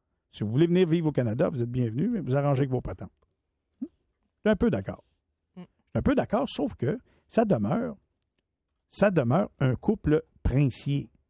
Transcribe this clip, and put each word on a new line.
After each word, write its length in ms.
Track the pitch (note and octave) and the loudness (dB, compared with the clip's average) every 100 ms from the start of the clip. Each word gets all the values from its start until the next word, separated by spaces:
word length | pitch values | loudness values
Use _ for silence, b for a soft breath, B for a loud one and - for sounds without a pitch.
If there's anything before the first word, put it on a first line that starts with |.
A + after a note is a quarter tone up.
| _ _ _ | _ _ _
Si 140 | - | -8
vous 60 | G#2+ | -2
voulez 160 | B2 E3+ | 2 4
venir 200 | F3+ F3 | 4 4
vivre 220 | E3+ D#3 | 2 0
au 40 | |
Canada, 360 | C#3+ A#2 A#2+ E3+ | 0 0 0 0
vous 140 | B2 | -2
êtes 80 | A#2+ | -4
bienvenus, 400 | B2 A#2 A#2 G3+ | -2 -2 -2 -2
mais 80 | A3+ | -2
vous 160 | B2 C#3 | -2 0
arrangez 240 | C#3+ C3 | 2 0
avec 100 | C#3 | 0
vos 120 | B2 | -2
patentes. » 280 | - - F#2+ _ _ _ _ _ _ - | -6 -12 -14 _ _ _ _ _ _ -14
Je 60 | C#4+ | -14
suis 640 | _ _ _ _ _ G#3 | _ _ _ _ _ 0
un 60 | G#3+ | 2
peu 120 | A#3 | 2
d'accord. 320 | A2+ F#2+ - _ _ _ _ _ F#3 | 0 -4 -12 _ _ _ _ _ -20
Je 60 | |
suis 60 | - _ _ | -20 _ _
un 80 | A2+ | -2
peu 120 | A2+ | 2
d'accord, 300 | C4+ - A3 C#4 | 2 0 -2 -2
sauf 280 | - C#4 | -4 -6
que 240 | - C#3 A3+ _ _ - | -4 -4 -4 _ _ -4
ça 200 | - A3+ | 0 2
demeure, 500 | C3 G#2+ A#3 F3 - _ _ _ _ _ _ _ _ _ | 2 0 -2 -4 -10 _ _ _ _ _ _ _ _ _
ça 160 | - G3+ | 0 0
demeure 400 | E3+ A#2 D#3 A3 - | 2 2 2 0 -2
un 160 | C3 | -2
couple 480 | A#2+ - G#3+ D3+ D3+ - _ | 0 -2 -2 2 0 -2 _
princier. 640 | - B2+ C#3 - C#3+ C#3 G#2 _ | 0 2 0 0 -4 -4 -6 _